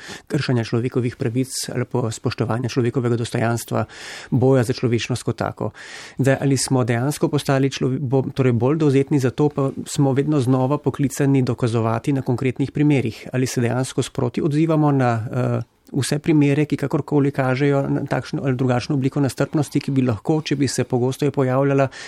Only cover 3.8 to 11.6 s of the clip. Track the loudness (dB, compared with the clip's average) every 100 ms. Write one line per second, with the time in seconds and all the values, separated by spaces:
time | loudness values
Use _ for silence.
3.8 | -4 -8 -16 -16 -4 2 4 4 2 0
4.8 | 0 -2 -2 -4 -4 -4 -6 -4 -8 -8
5.8 | -16 -18 -10 -2 2 2 2 0 2 0
6.8 | 2 0 -2 -2 -2 0 0 2 0 0
7.8 | -2 -2 0 0 0 0 2 2 2 2
8.8 | 4 4 4 2 2 2 0 2 -2 -4
9.8 | -6 0 2 2 2 2 2 2 2 0
10.8 | -2 0 -2 2 2 4 2 0